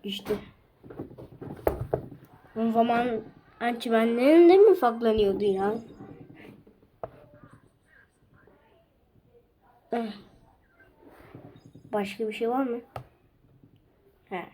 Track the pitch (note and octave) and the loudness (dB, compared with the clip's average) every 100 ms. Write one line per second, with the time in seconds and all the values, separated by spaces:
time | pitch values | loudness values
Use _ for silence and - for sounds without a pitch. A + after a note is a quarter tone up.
0 | G#3 G3 - G#3 - _ _ _ - - | -10 -12 -6 -8 -8 _ _ _ -20 -18
1 | - - - - - - - - - - | -18 -18 -20 -18 -16 -6 -6 -6 -8 -8
2 | - - - - - A3+ A3+ A3+ A#3 A#3 | -10 -20 -20 -20 -16 -6 -2 2 2 2
3 | B3 A3 - - _ - A#3 A#3 A#3+ A3+ | 0 -4 -10 -20 _ -8 -6 -6 -2 0
4 | A3+ A#3 C4 E4 F4 F#4+ G#4 F#4 B3 A3+ | 2 2 4 8 8 10 8 6 2 0
5 | A#3 A3 G3+ F#3+ G3+ F#3+ G3 A3+ - - | 0 2 2 2 0 0 -2 -4 -10 -20
6 | - - - - - - - _ _ _ | -20 -20 -20 -20 -20 -20 -20 _ _ _
7 | - - - - - - _ _ _ _ | -18 -18 -20 -20 -20 -20 _ _ _ _
8 | _ _ _ _ _ _ _ E5 E5+ _ | _ _ _ _ _ _ _ _ _ _
9 | _ _ _ _ _ _ _ _ _ A#3 | _ _ _ _ _ _ _ _ _ -6
10 | A3 - - - _ _ _ _ - _ | -6 -12 -20 -20 _ _ _ _ -20 _
11 | - - - - - - - - - G#3 | -20 -20 -20 -20 -20 -20 -20 -20 -8 -6
12 | G3 - A3 G#3+ A#3 B3 C4+ A#3 - - | -6 -6 -8 -4 -4 -2 -4 -6 -12 -18
13 | - _ _ _ _ _ - _ _ _ | -18 _ _ _ _ _ -20 _ _ _
14 | _ _ _ F#3 - | _ _ _ -12 -12